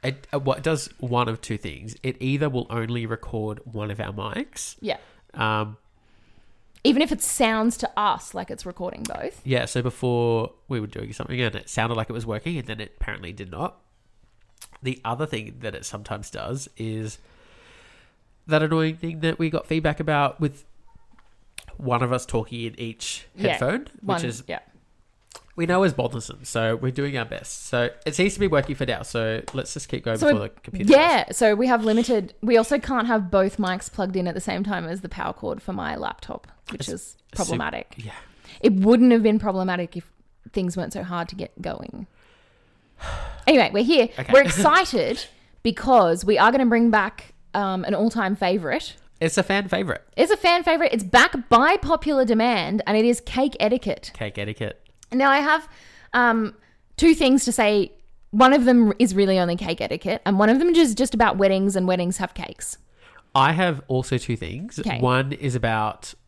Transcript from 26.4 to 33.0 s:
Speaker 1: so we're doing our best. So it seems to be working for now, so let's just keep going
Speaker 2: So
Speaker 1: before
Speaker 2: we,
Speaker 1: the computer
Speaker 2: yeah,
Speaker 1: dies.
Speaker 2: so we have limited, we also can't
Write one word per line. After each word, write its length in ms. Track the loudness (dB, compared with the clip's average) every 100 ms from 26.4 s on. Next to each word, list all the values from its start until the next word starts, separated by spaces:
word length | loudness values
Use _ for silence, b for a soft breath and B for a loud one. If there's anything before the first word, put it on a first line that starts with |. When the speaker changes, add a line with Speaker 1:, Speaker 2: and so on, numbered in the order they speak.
Speaker 1:
so 320 | -8 -2 -2 -2
we're 160 | -4
doing 280 | -4 -6 -6
our 60 | -8
best. 420 | -10 -12 -14 -6
So 240 | -2 -2 -4
it 120 | -8 0
seems 180 | 0
to 60 | 0
be 80 | 0
working 260 | 0 0
for 140 | -4 -4
now, 160 | -6
so 400 | -6 -4 -4 -4 -8
let's 220 | -10 -10 -12
just 120 | -8
keep 160 | -8
going 140 | -4 0
Speaker 2:
So 120 | 2
Speaker 1:
before 120 | 2
Speaker 2:
we, 60 | -2
Speaker 1:
the 60 | -12
computer 300 | -14 -4 6
Speaker 2:
yeah, 340 | 6 8 2 0
Speaker 1:
dies. 120 | 2
Speaker 2:
so 160 | 2
we 140 | 4 2
have 180 | 2 2
limited, 480 | 2 2 0 -2 -6
we 160 | 2 4
also 220 | 4 -2
can't 260 | -2 -4